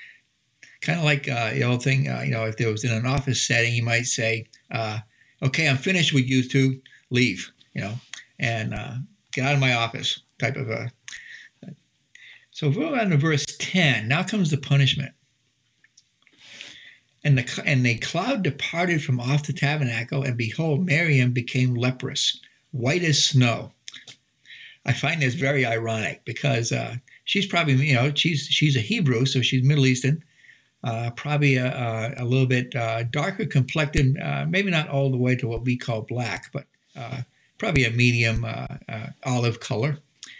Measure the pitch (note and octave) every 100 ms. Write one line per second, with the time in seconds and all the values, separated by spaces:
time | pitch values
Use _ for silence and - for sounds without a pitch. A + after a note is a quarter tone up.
0 | - - _ _ _ _ - - - E3+
1 | D3+ C#3+ C#3 A#2+ A2+ C3 B2 B2 C3+ C3
2 | C#3 B2 C3 A2+ A2 A2 A#2 G#2+ A#2+ A2+
3 | B2 C3+ C3 A#2 - A#2+ A#2 A#2+ A2+ A#2
4 | A#2+ - A2+ A2+ G#2+ - _ A#2 A2 G#2+
5 | - _ _ _ C3 D3 D#3 C3 F#3+ F#3
6 | D#3 C#3+ B2 C3 B2+ C#3 C3+ C3 - -
7 | _ B2 B2 F#2+ - _ _ - G2+ A#2+
8 | - - - - A#2+ A2+ A2+ G#2 G#2+ B2
9 | D#3 _ _ - C3 C#3+ C3 B2 A2+ A2+
10 | G#2+ - - - A2+ - A#2 A2+ A#2+ -
11 | - - - - - _ - - _ _
12 | _ - - - _ - D3+ E3 D#4+ C4+
13 | G#3 D3+ D#3+ D3 D#3+ - - F#3 D#3 A2+
14 | G#2+ D3+ F#3+ G#3+ E3 D3 - C#3 C3+ -
15 | C3+ - _ _ _ _ _ _ _ _
16 | _ _ _ _ - - - - - -
17 | _ _ D3+ C3+ B2 - - C3 B2 A2+
18 | - E3 A3 C4+ E3+ - - E3 F3+ E3
19 | - B2 A#2+ D3 D3 C3 C#3 D3+ C3 A#2
20 | A#2+ C#3 C3+ A#2+ A2+ - D#3+ C#3+ F#3 D3+
21 | E3+ C#3 B2 B2 A#2+ B2+ B2+ A#2+ B2 B2+
22 | - C#3+ - - - _ _ B2 A#2+ F3
23 | E3+ C#3+ - C3+ B2 A2+ - - - -
24 | - - _ _ - - - - - A#2+
25 | C#3 E3 C3 A2+ C3+ C#3+ B2 A2+ A2+ A2+
26 | F#2 - - A#2 - A#2+ A#2 B2 A#2 B2
27 | - - - G3+ F#3+ F3 E3 C3 D3+ B2
28 | C3+ C#3+ E3 D3+ - - D3+ C3 G#2+ A3+
29 | D3 A2+ C3 C3 A2+ C3 B2+ D3 C3 B2+
30 | C3 D#3 - _ - - _ _ B2+ A2+
31 | A#2+ A#2+ D3 D3 C#3+ C3 B2+ B2+ A#2+ A2+
32 | A2+ - A#2+ C3 B2+ B2+ B2 A#2+ A#2 A2+
33 | A#2 D3 F3+ F#3+ F3+ C#3+ B2 D#3 D3 D#3
34 | C3+ C3+ D3 C#3+ D3 F3+ G3+ E3 D3+ C#3
35 | C#3 B2+ B2 B2 A#2+ A2+ B2 B2 - A2+
36 | G#2+ A#2 A#2 F2+ - C#3+ - _ _ -
37 | A#2 B2+ A#2+ _ _ - G#3+ D3+ A#2 A#2
38 | B2 A#2+ A#2 A2+ A#2 A#2 B2+ - - A2+
39 | A2 - C#3 B2 A#2+ A2 - A2+ C#3 D3
40 | - _ -